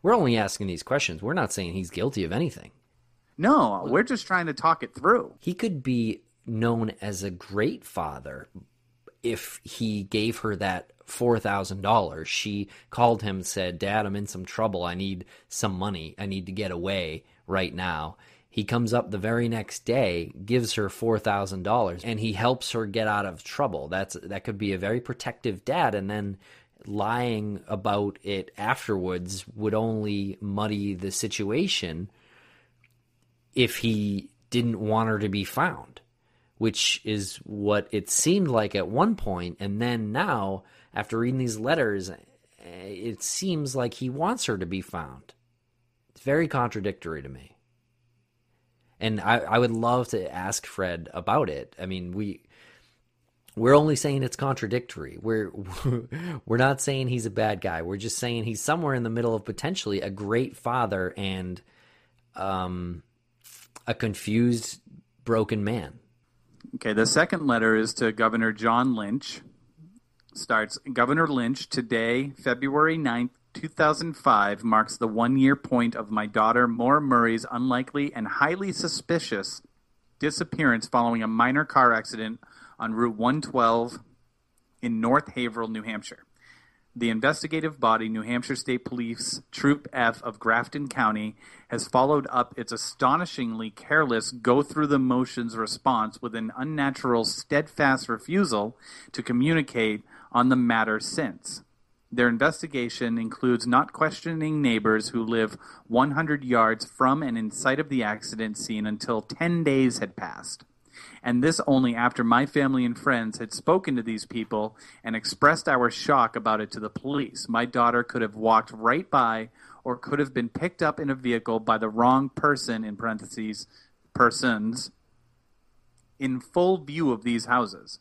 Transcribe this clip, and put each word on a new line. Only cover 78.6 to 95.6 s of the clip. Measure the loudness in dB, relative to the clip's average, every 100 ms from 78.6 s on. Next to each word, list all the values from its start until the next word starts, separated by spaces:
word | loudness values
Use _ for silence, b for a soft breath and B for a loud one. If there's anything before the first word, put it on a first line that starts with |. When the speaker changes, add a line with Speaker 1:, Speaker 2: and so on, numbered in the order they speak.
| -4
Speaker 2:
suspicious | -4 -4 -6 -2 -2 -2 -6 -6 -12 _ _ _ _ _ _
disappearance | -4 -2 -6 2 2 2 2
following | 2 2 0
a | 0
minor | 2 2 2
car | 2 6 6
accident | 4 0 -8 -8 -8 B B B B
on | -4
Route | 0 0 2
one | 2 2
twelve | 0 2 4 4 0 -8 -20 _ _ _ _ _ _ _
in | -4 0
North | 4 2 2
Haverhill, | -6 -4 -4 -6
New | -6
Hampshire. | -8 -10 -12 -18 _ b b b b b b -2
The | 0
investigative | 2 2 0 -4 -4 -4 0
body, | 2 2 0
New | -4
Hampshire | -4 -4 -2 -6
State | -2 -4 -4
Police | -6 -6 -6 -8 -8 _
Troop | 0 2 2 -2
F | 0 0 0
of | -10 -2
Grafton | 2 2 0 -6 -6
County, | 2 2 2 -6 -10 B B B
has | -8 2
followed | 4 6 4 2
up | -2 -2 -6
its | -10
astonishingly | -8 -10 2 2 4 0 -4 -6 -4 -8
careless | -12 2 2 4 2 -2
go-through-the-motions | -2 4 4 4 0 2 4 4 2 0 -2 -4
response | -4